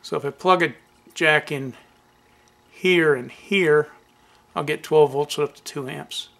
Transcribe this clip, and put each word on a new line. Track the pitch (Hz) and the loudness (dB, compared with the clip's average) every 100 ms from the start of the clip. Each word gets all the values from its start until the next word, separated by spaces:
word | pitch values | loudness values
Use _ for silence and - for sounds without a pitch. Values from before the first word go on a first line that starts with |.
So | - 151 | -6 -6
if | |
I | 139 | -6
plug | - 185 180 | -4 0 2
a | 160 117 _ _ _ | 0 -4 _ _ _
jack | - 160 151 - | -2 2 2 0
in | 143 135 117 _ _ _ _ _ _ _ _ _ | -8 -8 -14 _ _ _ _ _ _ _ _ _
here | - 185 175 156 | -4 2 4 4
and | 135 127 | 0 -4
here, | - - 196 165 151 147 - _ _ _ _ _ - | -16 -2 0 4 4 2 -10 _ _ _ _ _ -8
I'll | |
get | 147 156 | -6 -6
twelve | - 160 143 | 2 4 4
volts | 135 147 - | 2 -4 -4
up | 139 - | -6 -6
to | |
two | - 147 131 | -14 -10 -10
amps. | 147 - - - | -12 -12 -14 -14